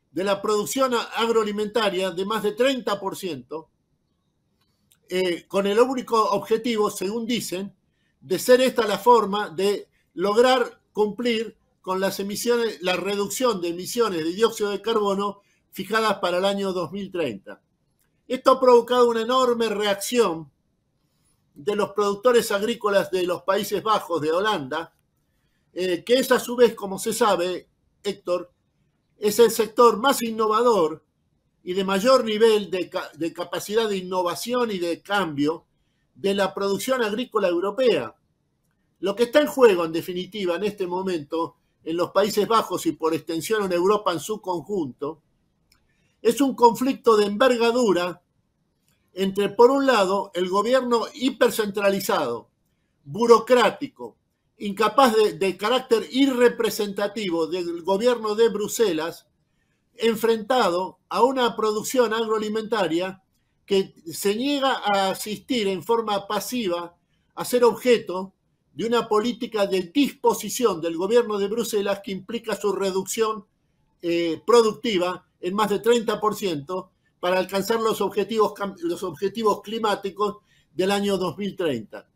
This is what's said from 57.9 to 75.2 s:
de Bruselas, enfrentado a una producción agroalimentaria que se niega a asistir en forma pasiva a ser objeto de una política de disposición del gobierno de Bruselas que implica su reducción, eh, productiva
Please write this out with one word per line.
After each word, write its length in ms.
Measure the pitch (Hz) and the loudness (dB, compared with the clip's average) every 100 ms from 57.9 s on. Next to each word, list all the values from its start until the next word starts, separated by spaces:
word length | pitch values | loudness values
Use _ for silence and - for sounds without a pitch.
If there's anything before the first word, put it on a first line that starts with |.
| 196 240 240 220 | 0 2 0 0
de 140 | 214 233 | 2 2
Bruselas, 800 | 202 208 - 220 160 160 160 _ _ _ _ _ _ _ - | 2 -4 0 0 0 -4 -8 _ _ _ _ _ _ _ -4
enfrentado 1000 | 220 214 220 226 220 254 208 175 185 - - | -2 0 2 0 0 2 2 0 -4 -8 -6
a 120 | 180 | 0
una 320 | 247 262 240 | 2 2 0
producción 600 | 208 214 214 - 254 233 | 0 -2 -2 -2 2 2
agroalimentaria 1080 | 220 220 220 214 214 214 220 180 160 185 185 _ _ _ _ - | 0 -2 -2 -2 -4 -4 -2 0 -2 -4 -8 _ _ _ _ -2
que 280 | 196 170 - - | 0 0 -6 -14
se 280 | 143 202 | -6 -2
niega 460 | 214 269 285 262 226 | 0 0 0 0 -2
a 280 | 185 196 190 | 0 0 0
asistir 580 | 185 - 202 - 254 196 | -2 -6 -8 -4 -2 -2
en 140 | 190 | -2
forma 440 | 147 233 220 202 202 | -2 -2 -2 -4 -4
pasiva 680 | 214 202 247 208 170 170 _ _ _ _ | -6 -4 -4 -2 -4 -6 _ _ _ _
a 100 | - | -12
ser 200 | 170 247 | -2 2
objeto 680 | 240 220 247 233 - 180 190 _ _ _ _ | 4 2 2 2 0 -8 -10 _ _ _ _
de 140 | 131 214 | -8 -2
una 220 | 233 226 | -2 0
política 580 | 214 226 - 240 220 196 | 0 0 -4 -4 -2 0
de 160 | 185 | 0
disposición 1000 | 180 - 277 - 233 - 214 - 233 180 | -2 0 0 2 0 0 -2 -2 0 0
del 160 | 165 165 | -4 -2
gobierno 400 | 190 240 220 208 | 2 2 2 0
de 120 | 196 | -2
Bruselas 520 | 226 214 214 196 196 | -2 -2 -2 -2 -4
que 100 | 196 | -6
implica 440 | 190 - 233 220 208 | -10 -8 -8 -6 -4
su 160 | 208 | -2
reducción, 720 | 185 196 190 190 - 220 214 - _ _ _ _ _ | -2 -2 -2 -4 -2 -2 -4 -10 _ _ _ _ _
eh, 400 | 170 170 170 156 - | -4 -2 -2 -2 2
productiva 800 | 240 220 214 247 196 175 175 | 4 4 2 -2 0 -2 -4